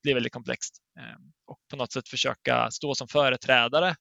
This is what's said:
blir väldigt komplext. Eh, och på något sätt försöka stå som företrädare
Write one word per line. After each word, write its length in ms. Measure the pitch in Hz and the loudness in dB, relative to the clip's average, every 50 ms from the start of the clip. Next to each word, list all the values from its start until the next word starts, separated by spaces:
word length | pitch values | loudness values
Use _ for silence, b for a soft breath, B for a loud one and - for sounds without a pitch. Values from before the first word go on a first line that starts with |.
| _ | _
blir 100 | 147 139 | 2 0
väldigt 200 | 123 117 - - | 0 0 -4 -8
komplext. 440 | 123 113 - 123 - - - _ - _ _ _ - | -10 -8 -8 -6 -6 -8 -12 _ -18 _ _ _ -20
Eh, 160 | 127 120 - - - 151 _ _ _ | -18 -18 -20 -20 -20 -20 _ _ _
och 100 | - 143 _ _ _ | -20 -20 _ _ _
på 60 | - | -8
något 160 | 143 - - | -8 -8 -6
sätt 180 | - 135 - - | -6 -8 -8 -6
försöka 640 | - 127 - 131 - _ _ - 123 120 120 113 | -4 -2 -2 -2 -2 _ _ 2 2 2 2 0
stå 240 | - - - 143 135 | -2 -6 -6 -6 -4
som 120 | - 131 | -6 -6
företrädare 800 | 117 - 147 143 135 127 123 - - 131 123 117 120 131 156 175 185 165 _ | -2 2 2 4 4 2 0 2 4 4 4 4 4 2 2 2 2 -2 _